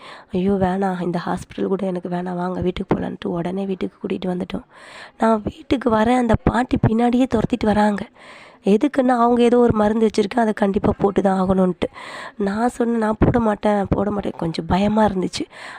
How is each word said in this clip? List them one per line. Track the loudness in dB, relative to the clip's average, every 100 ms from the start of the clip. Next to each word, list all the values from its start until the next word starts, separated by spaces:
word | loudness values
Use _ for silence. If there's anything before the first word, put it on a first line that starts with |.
| -20 -20 -8
"ஐயோ | -2 0
வேணாம், | 2 0 0 -2 -2
இந்த | -4 -4 -4
ஹாஸ்பிட்டல் | -6 -8 -6 -4
கூட | -2 -4
எனக்கு | -6 -6
வேணாம், | -6 -6 -6
வாங்க | -6 -4
வீட்டுக்கு | -4 -4 -4 -4
போகலான்ட்டு" | -4 -8 -6
உடனே | -6 -6 -6 -6
வீட்டுக்கு | -6 -8 -8 -8
கூட்டிட்டு | -6 -4
வந்துட்டோம். | -6 -6 -10 -12 -20 -20 -20 -20 -2
நான் | 0 2
வீட்டுக்கு | -2 -10 -4 -2 2
வரேன், | 2 2 2
அந்த | 2 0
பாட்டி | 0 -2 0 0 2
பின்னாடியே | 2 2 2 2 0
துரத்திட்டு | 0 0 2
வராங்க. | 2 2 0 -8 -16 -20 -20 -20 -4
எதுக்குன்னா | 2 2 2 2 2
அவங்க | 4 4 4
ஏதோ | 4 6
ஒரு | 4 4
மருந்து | 2 2 2
வச்சுருக்கு, | 2 0 0
அதை | 0
கண்டிப்பா | 2 0 2 0 2
போட்டு | 0 2
தான் | 2 2
ஆகணும்ன்ட்டு. | 2 2 2 0 -6 -6 -16 -16 -14 -6
நான் | -4 -2 -2
சொன்னேன், | 0 -2 0
"நான் | -2 2
போட | 2 2
மாட்டேன், | 0 0 0 0 0
போட | 0 0
மாட்டேன்." | -2 -6 -6
கொஞ்சம் | -6 -6 -2
பயமா | 0 2 4 2
இருந்துச்சு. | 2 -4 -6 -10 -12 -18